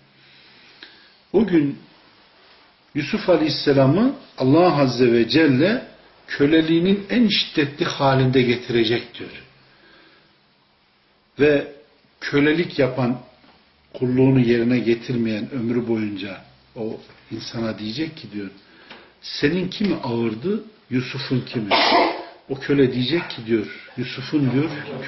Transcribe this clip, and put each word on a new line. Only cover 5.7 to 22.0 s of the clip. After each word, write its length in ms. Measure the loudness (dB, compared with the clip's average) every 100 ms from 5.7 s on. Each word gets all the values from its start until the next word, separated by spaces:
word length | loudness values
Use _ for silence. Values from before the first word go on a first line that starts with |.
| 0 -6 -20 -20 _ -10
köleliğinin 800 | 0 4 4 4 2 2 0 0
en 180 | 2 2
şiddetli 560 | 0 -2 -2 -4 -2
halinde 580 | -6 0 2 4 4 4
getirecek 720 | 2 0 0 0 2 0 -4
diyor. 160 | -16 -16 -18 -20 _ _ _ _ _ _ _ _ _ _ _ _ _ _ _ _ _ _ 0
Ve 320 | 2 2 -2 -14 _ _ _ -14
kölelik 580 | -2 0 2 2 -2 0
yapan, 420 | 0 0 -2 -4 -8 _ _ _ _ _ _
kulluğunu 480 | -4 -2 4 4 4
yerine 380 | 4 2 2 0
getirmeyen 720 | 0 -2 -2 -4 -2 -4 -6
ömrü 380 | -6 -4 -4 -2
boyunca 520 | -4 -4 -8 -10 -14 -18 _ _ -12
o 240 | -10 -10 -16 -20 -16
insana 480 | -14 -10 -8 -6 -6
diyecek 380 | -8 -8 -8 -10
ki 160 | -14
diyor, 180 | -12 -12 -16 _ -20 -20 -20 -20 _
"Senin 460 | -14 -4 -2 -2 -4
kimi 260 | -4 -2
ağırdı, 720 | -2 -4 -2 -2 -4 -4 -6 -8 _ -6
Yusuf'un 500 | -6 -4 -8 -4 -4
kimi?" 280 | -4 -6 -2 0 2 2